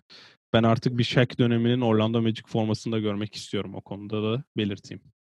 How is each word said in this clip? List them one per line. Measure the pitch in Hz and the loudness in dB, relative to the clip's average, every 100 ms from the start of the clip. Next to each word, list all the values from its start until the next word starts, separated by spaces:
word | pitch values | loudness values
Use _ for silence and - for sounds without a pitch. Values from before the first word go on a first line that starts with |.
| _ - - _ - | _ -20 -20 _ 0
ben | 113 | 2
artık | 113 113 131 120 | 4 4 0 0
bir | |
Shaq | 113 135 123 - | 2 2 2 2
döneminin | 120 117 117 123 | 2 2 2 2
Orlando | 117 107 110 117 | 2 4 2 2
Magic | 113 107 - | 0 -2 -4
formasını | 117 110 107 113 | -2 0 -2 -2
da | 110 | -2
görmek | 107 101 107 - | -2 -4 -6 -10
istiyorum. | - 104 98 95 | -6 -6 -6 -12
O | |
konuda | - 101 104 107 | -12 -12 -6 -4
da | 110 123 - - | -2 -2 -4 -4
belirteyim. | 104 98 - 104 _ _ | -4 -4 -12 -18 _ _